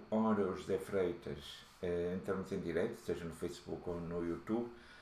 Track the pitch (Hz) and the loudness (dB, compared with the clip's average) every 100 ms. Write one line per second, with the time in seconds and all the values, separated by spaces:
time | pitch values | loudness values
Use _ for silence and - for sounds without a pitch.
0 | - 110 110 104 92 92 - 95 - 98 | 0 4 6 4 4 0 0 0 2 2
1 | 90 85 82 73 - - - - 90 87 | 2 0 -6 -8 -8 -14 -16 -6 0 2
2 | 87 92 - 95 - 95 85 80 78 69 | 2 0 0 -2 0 -2 2 2 2 0
3 | - 82 85 80 85 - - 82 - 87 | -2 -2 -4 -4 -6 -6 -6 -6 -4 -4
4 | 82 87 85 82 - 113 120 - - - | -2 -2 0 -2 0 0 0 -6 -16 -20